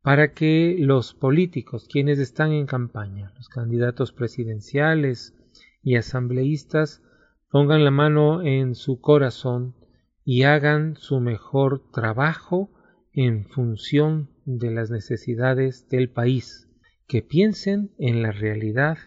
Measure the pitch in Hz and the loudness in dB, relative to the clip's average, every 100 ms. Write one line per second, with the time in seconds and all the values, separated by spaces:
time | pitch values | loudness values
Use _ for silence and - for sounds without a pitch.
0 | - 139 151 - 156 160 170 180 139 135 | 2 4 4 2 2 4 2 2 4 2
1 | 117 - 131 151 180 135 - 117 - 147 | 0 -4 2 2 2 -4 -10 -12 -4 -2
2 | 139 143 131 - 156 151 139 131 120 120 | 0 0 -2 -2 0 0 -2 -4 -6 -8
3 | 104 98 98 - 123 123 117 120 120 123 | -10 -10 -14 -18 -16 -8 -4 -2 -2 -2
4 | 127 - 117 - 113 107 - 143 151 160 | -6 -4 -8 -6 -8 -8 -6 -2 0 2
5 | 143 120 - _ _ _ _ _ - 123 | 0 -4 -10 _ _ _ _ _ 0 0
6 | 110 131 123 127 135 151 - 160 151 - | 0 -6 -4 -2 -2 -2 -2 -2 -2 -6
7 | _ _ _ _ _ 143 143 156 147 139 | _ _ _ _ _ 2 4 6 4 4
8 | 151 151 151 160 170 135 131 120 - 123 | 4 4 4 2 0 0 -2 -4 -6 -4
9 | - 147 135 - 131 123 127 - _ _ | 4 4 4 -2 -6 -4 -6 -12 _ _
10 | _ _ - 123 135 151 147 151 156 151 | _ _ -2 2 4 4 2 0 -2 -6
11 | - 135 120 110 - 139 135 135 _ - | -4 -2 -2 -4 -4 0 0 -2 _ -6
12 | 113 110 147 160 - 180 196 _ _ _ | -4 0 -2 -2 -4 -4 -4 _ _ _
13 | _ - 127 113 98 - 120 110 - 147 | _ -2 0 0 -6 -4 -4 -4 -2 0
14 | 151 156 143 _ - 123 120 113 113 117 | 2 0 -6 _ -10 -6 -4 -4 -4 -6
15 | - 117 - 117 127 131 131 127 _ 127 | -6 -8 -6 -2 0 0 -2 -4 _ -2
16 | 127 123 120 131 - - _ _ _ _ | -2 0 0 0 -4 -20 _ _ _ _
17 | _ 113 - 147 214 202 196 202 202 _ | _ -4 -2 2 2 0 -4 -4 -4 _
18 | 135 117 113 104 107 107 107 110 143 156 | -2 -2 -2 -4 -4 -4 -4 0 -2 -2